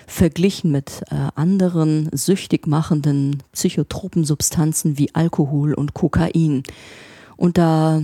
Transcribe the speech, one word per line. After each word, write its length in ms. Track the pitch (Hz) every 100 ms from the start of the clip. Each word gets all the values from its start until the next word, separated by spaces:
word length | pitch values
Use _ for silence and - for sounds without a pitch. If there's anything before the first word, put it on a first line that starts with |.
| -
verglichen 640 | - 170 160 190 - 170
mit, 320 | 139 - - -
äh, 180 | 147 139 -
anderen 760 | 165 196 180 175 156 156 156
süchtig 560 | 139 - 190 - 165 -
machenden 720 | 151 160 151 147 143 139 139 -
psychotropen 720 | - 185 - 143 - 185 180 151
Substanzen 720 | 151 - - 156 160 170 139
wie 180 | 143 -
Alkohol 580 | 165 - 143 147 147
und 200 | - 147
Kokain. 680 | - 165 - 165 165 160 135 139 - - - - - - -
Und 200 | 175 175
da 440 | 165 160 160 156